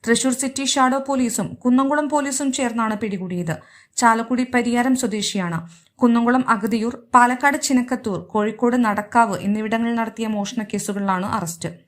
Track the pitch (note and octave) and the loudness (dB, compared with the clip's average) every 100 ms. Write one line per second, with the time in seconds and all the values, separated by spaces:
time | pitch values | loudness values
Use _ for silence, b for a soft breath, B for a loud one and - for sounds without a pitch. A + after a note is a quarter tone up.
0 | - A#3 C4 B3 C4+ C4+ C4+ C#4 C4 C4+ | 2 2 2 0 -4 -2 -2 2 2 2
1 | C4+ C4+ A#3+ - F3+ - B3 B3+ C4+ D4 | 0 0 0 0 -4 -2 2 4 4 0
2 | D4+ D4 C#4 C#4 C#4 B3+ B3 A3+ A3 G#3+ | 0 0 -2 -2 -2 -2 -2 -2 -2 -2
3 | A3 F#3+ F3+ F3+ E3 D#3 B B B - | -4 -6 -6 -4 -4 -6 B B B 2
4 | A#3+ A3+ A3+ B3 B3+ B3 A#3+ A#3+ B3 B3+ | 4 4 0 -2 0 0 0 0 2 0
5 | A3+ G#3+ G3 G3+ F3 E3 E3+ B B _ | 0 -4 -4 -4 -4 -4 -8 B B _
6 | B3 A#3 A#3 B3+ B3+ A3+ G#3+ A3 A3+ B3 | 2 4 2 2 2 0 0 -2 -2 -6
7 | _ B3 A#3+ B3 C#4+ C#4+ - B3+ B3 B3 | _ 6 6 4 0 0 0 0 0 -4
8 | A3+ F3 F3 G#3+ G#3+ G#3+ A#3+ B3 A3+ G3+ | -4 -6 -4 -2 -2 0 0 2 2 0
9 | G#3 A#3+ A3+ F#3+ G3 G#3+ G#3+ A3+ A#3 A#3 | 0 2 2 0 -2 -2 -2 -2 -2 -2
10 | A3 G#3+ A3 G#3 G3+ - G#3 G3+ G3+ G3+ | -4 -4 -4 -4 -4 -6 -6 -6 -4 -4
11 | G3 F#3 F#3+ A3 E3+ - F3 - | -2 -2 -2 -4 -4 -6 -10 -10